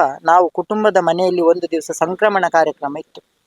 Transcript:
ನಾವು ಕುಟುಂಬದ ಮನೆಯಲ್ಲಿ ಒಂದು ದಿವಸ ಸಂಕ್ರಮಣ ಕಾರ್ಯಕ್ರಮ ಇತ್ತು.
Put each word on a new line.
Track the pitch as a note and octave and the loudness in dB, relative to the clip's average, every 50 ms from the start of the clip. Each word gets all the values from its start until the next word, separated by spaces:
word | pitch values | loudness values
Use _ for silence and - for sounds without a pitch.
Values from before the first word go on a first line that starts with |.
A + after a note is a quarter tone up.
| D#3+ C3+ C#3 - | 2 2 -2 -2
ನಾವು | - E3 E3 F3+ F3+ D#3+ | 0 2 4 4 4 2
ಕುಟುಂಬದ | - - E3+ - G#3+ G#3+ G#3+ G#3+ F3+ | -2 -6 -6 -4 -4 0 0 2 2
ಮನೆಯಲ್ಲಿ | F#3+ F3 E3+ E3 F3 F#3 F#3 F3+ F3+ | 2 0 0 -2 0 0 -2 0 2
ಒಂದು | E3 E3 E3+ F3+ E3+ E3 | 2 2 2 2 -2 -4
ದಿವಸ | E3 D#3+ D3 - | -6 -6 -6 -8
ಸಂಕ್ರಮಣ | D#3 - D#3+ E3+ F#3 - G#3+ G#3+ G3+ F#3+ F3+ E3 | -4 -4 -4 -4 -2 0 0 0 2 0 -2 0
ಕಾರ್ಯಕ್ರಮ | - E3 D#3+ D3+ C#3 - D3 C#3 C#3+ D#3+ | 2 2 0 0 -2 -6 -10 -10 -10 -12
ಇತ್ತು. | - _ _ - _ _ _ _ _ | -16 _ _ -20 _ _ _ _ _